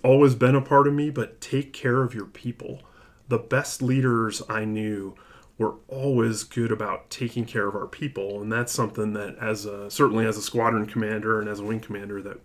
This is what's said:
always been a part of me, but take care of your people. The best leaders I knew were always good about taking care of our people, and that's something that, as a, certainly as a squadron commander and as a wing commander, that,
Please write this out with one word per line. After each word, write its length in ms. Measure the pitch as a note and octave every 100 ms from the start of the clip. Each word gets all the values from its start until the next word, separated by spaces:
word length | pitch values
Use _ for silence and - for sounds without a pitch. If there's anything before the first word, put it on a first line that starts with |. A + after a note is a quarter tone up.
always 300 | B2+ C#3 C#3+
been 220 | A#2 B2+ C#3
a 60 |
part 260 | C3+ C#3 C#3+
of 60 |
me, 180 | C#3+ D3
but 280 | C3+ G#2+ -
take 340 | - C3+ C#3
care 280 | - B2+ B2+
of 140 | A#2+ G#2+
your 100 | G2
people. 560 | - B2 - - C#3 - - - - -
The 80 | A2+
best 460 | - B2+ - -
leaders 580 | B2+ C3 B2+ A#2 A2 - -
I 160 | A2 G#2+
knew 500 | G#2+ G#2+ G2+ G2 - - - - -
were 160 | A2 - -
always 560 | - C#3 B2 A2+ G#2+
good 280 | - A#2+ A#2
about 400 | B2+ G#2 F#2 -
taking 340 | - A#2+ A#2+ A#2
care 220 | A2+ G2+
of 80 | G2+
our 100 | -
people, 560 | - C#3+ G2 G2 G2+
and 100 | G#2+
that's 200 | A2+ A#2+
something 420 | - G#2+ A2 G#2+
that, 240 | G#2 G2+ -
as 260 | A2 G#2+ G#2
a, 260 | G2+ G2+
certainly 340 | - C#3 A2+ A2
as 120 | G#2+
a 40 |
squadron 460 | - A#2 A2+ A2+ G#2+
commander 520 | A2+ G#2+ G#2+ A2 A2
and 80 | G#2+
as 120 | G2+
a 40 |
wing 160 | G#2 A2
commander, 400 | - G2+ G2+ G2+
that, 160 | G2 -